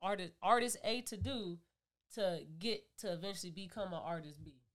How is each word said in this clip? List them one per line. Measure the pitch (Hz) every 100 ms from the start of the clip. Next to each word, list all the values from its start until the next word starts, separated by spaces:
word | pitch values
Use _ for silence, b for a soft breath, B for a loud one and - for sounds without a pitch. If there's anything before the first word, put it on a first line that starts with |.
artist, | 185 202 175 -
artist | 185 240 240 -
A | - 240
to | 240 214
do | 214 262 190 170 _ _ _ _ -
to | - 190 170 147 160
get | 220 214 - -
to | 214
eventually | 170 190 185 180
become | 165 190 - 190
an | 165
artist | - 170 151 147
B? | 151 131 _